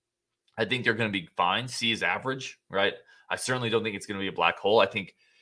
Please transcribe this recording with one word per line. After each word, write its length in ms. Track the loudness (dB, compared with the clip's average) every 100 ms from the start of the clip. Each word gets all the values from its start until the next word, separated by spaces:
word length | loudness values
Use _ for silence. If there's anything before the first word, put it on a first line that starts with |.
| _ _ _ _ _ -4
I 80 |
think 200 | -2 0
they're 100 | 0
gonna 160 | 0 0
be 180 | -2 -4 -2
fine. 320 | 0 0 -4
C 240 | -4 -2
is 100 | 0
average, 560 | -2 -2 -4 -6 -8 -16 _
right? 240 | 0 0 0 -12 _ -8
I 80 | -4
certainly 320 | -2 -2 0
don't 160 | 0
think 100 | 0
it's 120 | -4 -6
gonna 140 | -4
be 80 | -4
a 40 |
black 260 | 2 2 2
hole. 220 | 4 6
I 60 | 6
think 280 | 2 -10 _ _ _